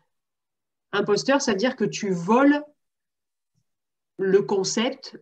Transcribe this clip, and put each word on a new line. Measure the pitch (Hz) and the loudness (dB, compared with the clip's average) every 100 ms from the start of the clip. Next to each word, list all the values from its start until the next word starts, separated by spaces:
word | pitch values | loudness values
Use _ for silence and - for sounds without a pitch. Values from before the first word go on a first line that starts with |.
| _ _ _ _ _ _ _ _ _ | _ _ _ _ _ _ _ _ _
Imposteur, | 202 202 202 - 277 | -4 0 0 2 0
c'est-à-dire | 262 190 247 240 | 0 -2 -2 -2
que | |
tu | 208 - 202 | -4 -4 -4
voles | 175 170 240 285 294 294 _ _ _ _ _ _ _ _ _ _ _ _ _ _ - | -4 0 4 4 2 -2 _ _ _ _ _ _ _ _ _ _ _ _ _ _ -6
le | 190 196 | 2 2
concept | 202 196 185 - 247 269 - - | 2 -2 -2 -2 -4 -4 -14 -14